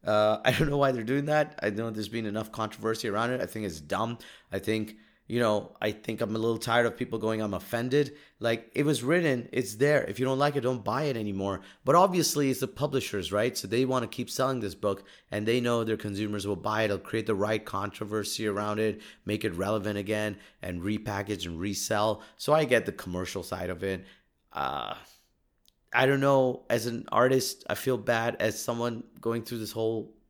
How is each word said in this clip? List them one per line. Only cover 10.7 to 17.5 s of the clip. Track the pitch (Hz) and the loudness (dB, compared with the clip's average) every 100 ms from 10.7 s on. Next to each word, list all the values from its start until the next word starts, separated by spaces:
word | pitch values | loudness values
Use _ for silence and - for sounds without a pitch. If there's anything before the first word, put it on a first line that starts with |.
| 127 | -2
buy | 101 120 | -2 -2
it | 151 117 | 0 -2
anymore. | 104 98 98 95 - - - | -2 -2 -2 -4 -8 -6 4
But | 165 | 6
obviously, | 190 180 147 147 139 | 6 4 2 2 0
it's | 131 | 0
the | 131 | -4
publishers, | - 143 135 - 104 85 | -2 0 0 -2 -4 -2
right? | 101 120 - | 0 0 -2
So | 101 | -2
they | 113 127 | 0 2
wanna | 131 113 | 0 -2
keep | - 120 | -6 -6
selling | - 135 131 | 0 0 0
this | 104 - | -4 -2
book, | 104 98 - - _ | -2 -2 -6 -20 _
and | 104 107 | -2 2
they | 123 | 2
know | 120 117 113 | 2 2 0
their | 107 | -2
consumers | 104 98 107 104 101 | -2 -4 -2 -2 -4
will | 95 | -4
buy | 107 107 | -2 0
it. | 110 | 2
It'll | 98 | 0
create | - 113 107 | -2 -4 0
the | 101 | 0
right | 104 | 2